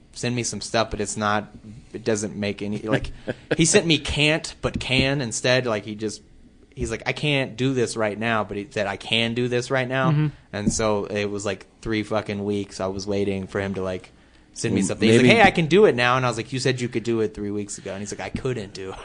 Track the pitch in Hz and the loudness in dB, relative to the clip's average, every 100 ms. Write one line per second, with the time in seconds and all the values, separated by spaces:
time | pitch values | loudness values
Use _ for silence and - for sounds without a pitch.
0 | - - 123 123 113 104 - 113 107 104 | -20 -6 -4 -2 -2 -6 -2 0 0 -2
1 | 104 107 104 104 101 - 107 107 - - | -4 -2 0 0 -2 -10 -18 -20 -14 -6
2 | 117 107 104 98 104 101 104 104 107 127 | -2 -2 -2 -4 -6 -4 -6 -6 -2 -4
3 | - - - - - - 156 208 170 151 | -4 -8 -10 -10 -4 2 4 4 4 2
4 | - 147 151 156 - - 123 117 - 131 | 0 0 2 2 -4 -6 -4 -4 0 0
5 | 135 143 117 - 127 127 123 107 107 107 | 2 0 -4 -2 2 2 2 -2 -4 -6
6 | 107 - - - - - - - 117 110 | -6 -6 -12 -20 -20 -20 -20 -8 -6 -4
7 | 127 131 151 143 131 107 131 127 113 113 | -4 -2 0 0 0 -2 0 2 0 0
8 | 107 101 117 110 98 101 101 110 98 98 | -2 0 0 0 -2 -6 -6 -4 -2 -4
9 | - 113 117 117 123 120 123 135 123 131 | 0 0 2 0 0 0 0 0 0 0
10 | 131 151 151 - - 98 104 - 110 104 | 2 2 2 -2 -8 -4 -2 0 2 0
11 | 95 104 104 101 101 95 - _ 113 110 | 0 -2 -2 -2 -4 -6 -8 _ -4 -2
12 | 104 107 101 101 101 101 98 - 95 98 | 0 -2 -2 -2 -2 -2 -4 -4 -4 -4
13 | 98 101 101 98 92 104 98 95 95 92 | -2 0 0 -2 -4 -4 -4 -4 -4 -6
14 | - - - - - - 113 - - 104 | -10 -20 -20 -20 -20 -6 -2 0 0 2
15 | 113 117 123 226 196 180 156 180 208 120 | 6 8 8 8 6 4 4 6 8 6
16 | 123 131 123 117 113 131 131 127 120 120 | 4 4 2 -2 -4 -2 0 0 -2 -2
17 | 107 113 107 104 101 104 104 - 95 95 | 0 2 0 -2 -6 -4 -6 -8 -10 -8
18 | 101 98 95 - 131 120 98 98 95 95 | -8 -8 -6 -4 -4 -4 -8 -10 -10 -8